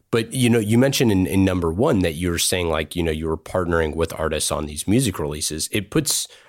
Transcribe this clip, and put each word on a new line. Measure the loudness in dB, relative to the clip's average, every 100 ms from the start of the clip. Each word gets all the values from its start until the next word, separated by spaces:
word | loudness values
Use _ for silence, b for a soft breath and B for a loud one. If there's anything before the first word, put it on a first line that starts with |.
| _
But, | -2 -2
you | 0 2
know, | 2
you | 4 4
mentioned | 4 4 2
in, | 2 2
in | 4
number | 2 2 0
one | 0 2 2
that | 0
you | 0 -2
were | 0
saying, | 0 0 0
like, | -2 -2 -2
you |
know, | -2
you | -2 -4
were | -6
partnering | -4 -2 0 2 2 0
with | -2 -2
artists | -4 -2 -2
on | -4 -4
these | -6 0
music | 2 0 -2
releases. | -6 -6 -6 -6 -6
It | -6 -4
puts, | -4 -2 -4 -6 B